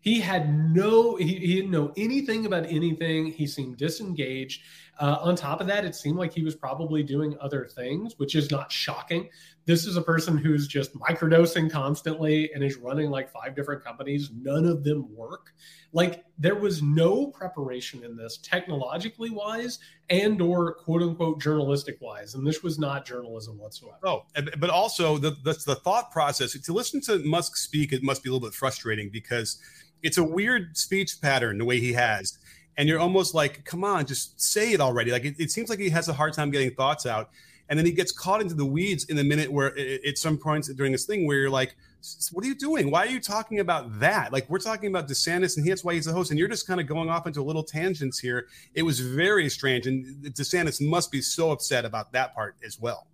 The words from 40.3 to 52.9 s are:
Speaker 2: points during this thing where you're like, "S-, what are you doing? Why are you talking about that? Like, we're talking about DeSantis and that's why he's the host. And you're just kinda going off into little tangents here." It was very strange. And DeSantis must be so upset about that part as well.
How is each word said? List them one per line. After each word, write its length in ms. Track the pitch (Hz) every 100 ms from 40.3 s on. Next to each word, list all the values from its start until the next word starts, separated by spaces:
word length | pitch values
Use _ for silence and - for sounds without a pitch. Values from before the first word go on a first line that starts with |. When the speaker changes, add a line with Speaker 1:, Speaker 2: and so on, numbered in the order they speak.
| 151
Speaker 2:
points 300 | 156 151 143
during 180 | 135 139
this 140 | 131 -
thing 200 | 208 160
where 140 | 143
you're 100 | 139
like, 260 | 135 131 - - _
"S-, 280 | - - -
what 100 | 170
are 40 | 240
you 60 |
doing? 380 | 277 285 311 143
Why 140 | 156 214
are 40 |
you 120 | 254
talking 400 | - 208 220 214
about 380 | 180 165 120 107
that? 320 | 147 208 120
Like, 140 | 135 135
we're 100 | 180
talking 300 | 214 220 202
about 180 | 185 143
DeSantis 500 | 139 - 175 185 -
and 80 | 156
that's 180 | 190 180
why 80 |
he's 120 | 170 156
the 60 |
host. 180 | 165 180
And 80 | 151
you're 120 | 196
just 180 | 220 -
kinda 160 | 180
going 260 | 143 156 165
off 160 | 165 165
into 160 | 147
little 220 | 139 156
tangents 560 | 156 151 180 165 135 -
here." 280 | 127 123 - - -
It 100 | -
was 160 | 165 127
very 500 | 127 135 180 208 151
strange. 380 | - 139 123 127
And 380 | 131 127 143 143
DeSantis 600 | 127 139 180 165 - 147
must 260 | 170 170
be 100 | 139
so 300 | 127 - 165
upset 340 | 143 - 127 117
about 260 | 110 107
that 240 | 127 127 -
part 220 | 104 -
as 160 | 113 -
well. 280 | 117